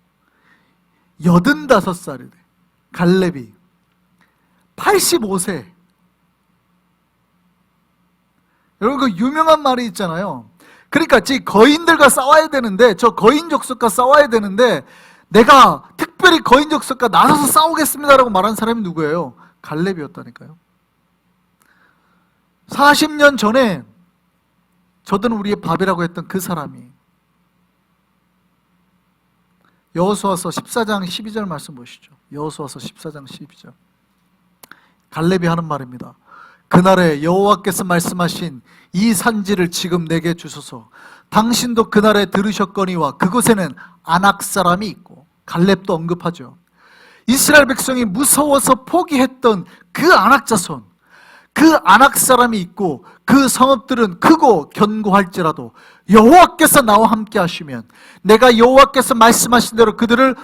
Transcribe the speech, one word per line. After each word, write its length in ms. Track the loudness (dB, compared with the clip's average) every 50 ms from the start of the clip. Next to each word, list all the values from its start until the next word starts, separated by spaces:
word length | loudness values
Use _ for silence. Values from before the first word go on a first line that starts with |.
| _ _ _ _ _ _ _ _ _ _ _ _ _ _ _ _ _ _ _ _ _ _ _ -6 0
여든다섯 720 | 2 2 2 2 2 -2 -2 0 0 0 0 0 -2 -8
살이래. 360 | -10 -12 -16 -16 -16 -18 -20 _ _ _ _ _ _ _ _ _ _ _ _ -8
갈렙이. 600 | -2 0 0 2 2 0 -2 -4 -8 -12 -18 _ _ _ _ _ _ _ _ _ _ _ _ _ _ _ _ _ _ _ _ _ _ _ _ _
팔십오 600 | -8 -2 -2 0 0 0 -2 -2 -4 -4 -4 -6 -6
세. 340 | -6 -6 -10 -10 -12 -16 _ _ _ _ _ _ _ _ _ _ _ _ _ _ _ _ _ _ _ _ _ _ _ _ _ _ _ _ _ _ _ _ _ _ _ _ _ _ _ _ _ _ _ _ _ _ _ _ _ _ _ _ _ _ _ _ _ _ _ _ _ -6
여러분, 180 | -4 -4 -4 -2
그 180 | -4 -4 -4 -4
유명한 440 | -4 -4 -2 -2 0 0 0 0
말이 240 | 0 -2 -4 -4 -6 -8
있잖아요. 640 | -10 -8 -8 -8 -8 -8 -8 -10 -10 -14 -16 _ _ _ _ _ _ _ _ _
그러니까 300 | -4 -4 0 2 0 0
지 240 | 0 0 -4 -6 -6
거인들과 680 | -2 2 4 4 4 4 2 0 0 2 4 4 4
싸워야 380 | 2 2 0 2 4 4 4 2
되는데, 460 | 0 -4 -4 -4 0 2 2 2 2
저 160 | 2 0 -2 0
거인 340 | 2 2 2 2 2 0 -4
족속과 400 | -4 -6 -4 -6 -8 -4 -4 -4
싸워야 380 | -2 0 0 2 4 4 4 2
되는데, 580 | 0 -4 -4 -4 -2 0 0 0 0 -2 -6 _ _ -20 _ _ _ _ _ _
"내가 540 | 2 4 6 6 8 8 6 6 4 0 -6 _ _ -10
특별히 420 | -10 -10 -4 0 2 2 2 2
거인 300 | 2 2 2 2 2 0
족속과 380 | -4 -6 -6 -6 -6 -4 -4 0
나서서 400 | 2 2 4 4 2 2 0 0
싸우겠습니다"라고 840 | 0 2 0 0 0 -2 -4 -4 -6 -2 2 4 4 4 4 2
말한 260 | 0 -2 -2 -2 -2
사람이 260 | -4 -4 -4 -4 -4
누구예요? 540 | -6 -8 -6 -6 -4 -4 -4 -4 -6 -8 -12 _ _ _ _ _
갈렙이었다니까요. 960 | -16 -10 -8 -6 -4 -6 -6 -8 -10 -14 -16 -18 -20 -20 -20 -20 -20 -20 -20 _ _ _ _ _ _ _ _ _ _ _ _ _ _ _ _ _ _ _ _ _ _ _ _ _ _ _ _ _ _ _ _ _ _ _ _ _ _ _ _ _ _ -12
사십 440 | -4 0 2 2 4 2 0 -4
년 260 | 0 2 2 2 2 2
전에 460 | -2 -2 0 0 0 0 -2 -6 -10 -14 _ _ _ _ _ _ _ _ _ _ _ _ _ _ _ _ _ _ _ _ _ _ _
"저들은 340 | -6 -6 -4 -4 -4 -4 -4
우리의 200 | -6 -6 -6 -6
밥이라고" 460 | -4 -4 -4 -4 -2 -4 -4 -4 -6
했던 240 | -8 -8 -12 -12 -10
그 120 | -10 -8
사람이, 520 | -8 -8 -8 -10 -10 -12 -16 -20 -20 -20 _ _ _ _ _ _ _ _ _ _ _ _ _ _ _ _ _ _ _ _ _ _ _ _ _ _ _ _ _ _ _ _ _ _ _ _ _ _ _ _ _ _ _ _ _ _ _ _ _ _ _ _ _ _ _ _ _ _ _ _ -6
여호수아서 560 | -4 -2 -2 -2 -4 -4 -6 -6 -6 -8 -10
십사 320 | -12 -12 -12 -10 -8 -6 -6
장 220 | -4 -6 -8 -8
십이 260 | -8 -12 -12 -14 -12
절 140 | -10 -10 -10
말씀 300 | -10 -10 -12 -14 -18 -20
보시죠. 360 | -20 -20 -20 -20 -20 _ _ _ _ _ _ -14
여호수아서 460 | -12 -12 -12 -12 -12 -14 -16 -16 -16
십사 300 | -18 -20 -20 -18 -18 -18
장 160 | -18 -18 -20
십이 300 | -20 -20 -20 -20 -20 _
절. 180 | _ -20 -20 -20 _ _ _ _ _ _ _ _ _ _ _ _ _ _ _ _ _ _ -20 -20 _ _ _ _ _ _ _
갈렙이 360 | -10 -6 -4 -2 -2 -2 -2 -4
하는 160 | -4 -4 -6
말입니다. 520 | -8 -10 -10 -10 -14 -18 -18 -20 -20 -20 _ _ _ -20 -20 -20 -20 _ _ _ -2
"그날에 560 | 0 2 4 4 4 4 2 0 0 -2 -2
여호와께서 600 | -2 0 0 2 0 0 -2 -2 -6 -6 -6 -4
말씀하신 800 | -4 -2 -2 -2 -4 -4 -4 -4 -6 -6 -8 -10 -12 -12 -14 -20 _ _ _ _ _
이 220 | -6 -2 -2 0 0
산지를 580 | -2 -2 -4 -4 -4 -4 -4 -2 -2 -2 -4
지금 340 | -4 -6 -6 -4 -4 -4 -4
내게 280 | -4 -6 -4 -4 -4 -6
주소서. 560 | -8 -10 -18 -18 -18 -20 -20 -20 -20 -20 _ _ _ -20 -20 -20 -20 _ _
당신도 600 | -2 -2 0 0 -2 -4 -4 -4 -2 -2 -2 0
그날에 340 | 0 2 2 2 2 0 0
들으셨거니와 880 | -2 -4 -4 -4 -4 -4 -4 -6 -6 -6 -6 -6 -4 -4 -4 -4 -6 -4 -2
그곳에는 520 | -2 -2 0 0 0 0 0 0 -2 -6 -10 -14 -20 -20 _ _ _
아낙 400 | -4 -2 0 2 0 0 -2 -4
사람이 440 | -8 -4 -2 -2 0 -2 -2 -4 -8
있고." 380 | -12 -14 _ _ -20 -20 _ _ _ _ _
갈렙도 480 | -10 -4 -2 0 0 0 0 -2 -4 -6
언급하죠. 640 | -6 -4 -6 -8 -6 -6 -8 -10 -10 -14 -20 -20 _ _ _ _ _ _ _ _ _ _ _ _ _ _ -2
이스라엘 400 | -2 0 2 2 4 4 4 2
백성이 360 | -2 -6 -6 -6 -4 -4 -4
무서워서 800 | -4 -4 -4 -4 -2 0 0 0 0 0 0 0 0 -2 -2 -2
포기했던 840 | -4 -4 -4 -2 -2 -2 -2 -2 -2 -2 -2 -2 0 0 -2 -4 -12 -20 _ _ _ -8
그 200 | -2 0 2 2
아낙 300 | 4 4 4 2 2 2 0
자손, 360 | -4 -4 -4 -6 -10 -14 -16 _ _ _ _ _ _ _ _ _ _ _ _ _ -2
그 240 | 2 4 4 4 4 4
아낙 320 | 4 4 6 6 4 2 0
사람이 420 | 0 2 2 2 2 0 -2 -4
있고 440 | -8 -8 _ -6 -6 -6 -6 -6 -12 -20 -20 _ _
그 220 | 0 2 2 2 2
성읍들은 720 | 0 0 2 2 0 0 -2 -4 -4 -2 -2 -4 -4 -2
크고 500 | 2 2 2 4 4 2 2 2 0 -6
견고할지라도 1040 | -4 -2 -2 -2 -2 -4 -2 0 0 0 0 -2 -4 -4 -4 -4 -4 -6 -10 -18 -20 _ _ _ _ _ _ 2
여호와께서 720 | 4 6 8 8 8 8 8 6 4 2 0 2 4 2
나와 260 | 4 4 4 4 4 2
함께 300 | 0 -2 -4 -4 -4 -2
하시면 500 | -2 -4 -4 -10 -14 -14 -14 -14 -14 _ _ _ -20 -20 -20 _ 0
내가 340 | 2 4 6 6 4 6 6
여호와께서 560 | 4 6 6 6 6 6 4 0 -2 0 2
말씀하신 640 | 4 4 4 4 4 0 0 0 0 0 0 0 0
대로 180 | 0 0 0
그들을 400 | -2 -2 0 2 2 2 0 0 -4